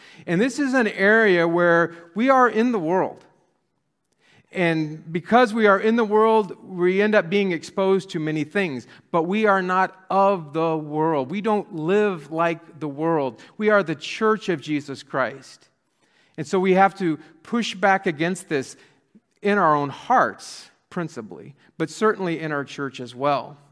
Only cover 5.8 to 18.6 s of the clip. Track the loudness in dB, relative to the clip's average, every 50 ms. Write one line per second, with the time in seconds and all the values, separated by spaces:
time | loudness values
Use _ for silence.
5.8 | 2 2 2 2 2 2 2 4 4 4 4 2 0 -2 -6 -16 -16 -10 -4 0
6.8 | 0 2 2 2 2 2 2 2 0 0 0 0 0 0 -4 -6 -8 -8 -4 -2
7.8 | 0 0 0 0 -2 -6 -8 -6 -6 -4 -4 -4 -6 -4 -4 -4 -4 -4 -6 -8
8.8 | -12 -14 -20 -20 _ _ -2 -2 0 0 0 0 2 2 2 2 0 0 0 0
9.8 | 0 -2 -4 -10 _ -2 2 4 4 4 2 0 -4 -6 -4 -2 -2 0 -2 -4
10.8 | -4 -4 -2 0 0 0 0 0 -2 -4 -4 -4 -2 -2 -2 -2 -2 -6 -8 -6
11.8 | -2 0 0 2 2 0 -2 -6 -10 -6 -4 -2 0 0 -2 -4 -10 -18 -14 -12
12.8 | -10 -10 -6 -4 -2 -2 0 0 -2 -4 -6 -10 -20 -16 _ -2 0 2 2 2
13.8 | 2 0 -4 -8 -8 -10 -6 -2 0 0 0 0 -2 -4 -4 -4 -4 -4 -4 -4
14.8 | -6 -8 -12 -14 -12 -6 -4 -2 -2 -2 -4 -10 -18 -20 -20 -20 _ _ _ _
15.8 | _ _ _ _ _ _ _ _ _ _ _ -12 -6 -2 -2 0 2 4 4 4
16.8 | 4 4 2 0 -2 -2 -2 -4 -8 -18 _ _ -10 -6 -4 -4 -4 -4 -4 0
17.8 | 2 2 2 2 0 -2 -2 -2 -2 -4 -4 -6 -6 -6 -4 -4